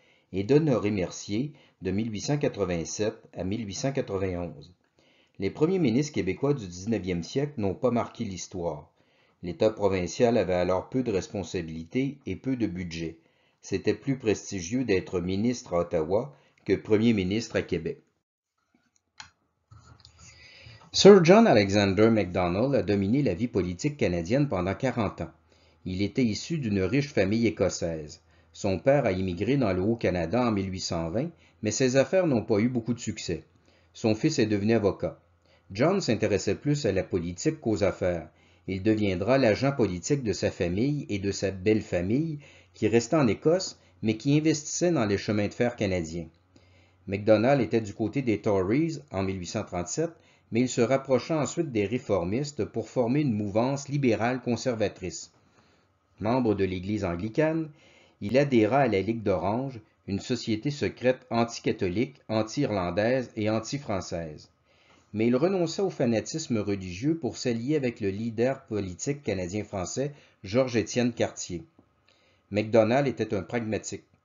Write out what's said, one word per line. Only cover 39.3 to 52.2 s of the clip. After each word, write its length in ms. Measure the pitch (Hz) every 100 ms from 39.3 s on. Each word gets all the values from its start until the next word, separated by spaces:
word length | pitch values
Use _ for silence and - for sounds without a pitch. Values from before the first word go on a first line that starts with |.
| 135
l'agent 340 | 123 101 135
politique 500 | 139 107 90 - 147
de 120 | 117
sa 160 | 90 101
famille 560 | - 87 90 135 147 135
et 100 | 101
de 140 | 98
sa 180 | 95 98
belle-famille, 880 | 95 95 110 - 90 90 123 165 147 - - _
qui 120 | - 110
restait 300 | 113 - 165
en 100 | 127
Écosse, 540 | 98 151 175 - - _ _
mais 160 | 110 110
qui 180 | 139 147
investissait 540 | 156 151 - - 175
dans 160 | 160 107
les 100 | 98
chemins 320 | - 104 101
de 60 |
fer 200 | - 120
canadiens. 520 | - 104 92 80 85 78 - _ _ _ _ _ _ -
Macdonald 560 | 101 104 107 117 143
était 180 | 113 117
du 140 | 104
côté 260 | 98 107 139
des 220 | 127 101
Tories 560 | 113 98 92 123 165 147 -
en 120 | 95
mille 160 | 95 95
huit 80 | 87
cent 180 | 113
trente-sept, 460 | - 90 87 - 165 - _ _ _
mais 80 | 110
il 80 | 127
se 140 | -
rapprocha 560 | 117 131 131 127 - 160
ensuite 340 | - - 160
des 140 | 113 101
réformistes 800 | 120 - 98